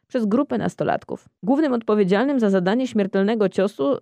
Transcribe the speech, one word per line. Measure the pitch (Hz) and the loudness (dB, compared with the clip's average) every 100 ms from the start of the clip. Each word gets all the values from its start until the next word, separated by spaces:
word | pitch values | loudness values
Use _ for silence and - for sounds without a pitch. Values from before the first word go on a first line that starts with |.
| _ | _
przez | 254 214 | -4 0
grupę | 240 285 240 | 0 0 -2
nastolatków. | 180 - 151 - - - _ _ | -4 -4 -2 -2 -4 -14 _ _
Głównym | 185 277 311 | -2 0 2
odpowiedzialnym | 240 220 208 190 196 269 277 | -2 0 0 2 2 2 0
za | 214 | 2
zadanie | 196 180 233 254 | 2 2 0 -2
śmiertelnego | 214 196 196 196 233 190 | -2 0 0 0 2 0
ciosu | - 190 - 277 269 | 0 -2 0 -2 -2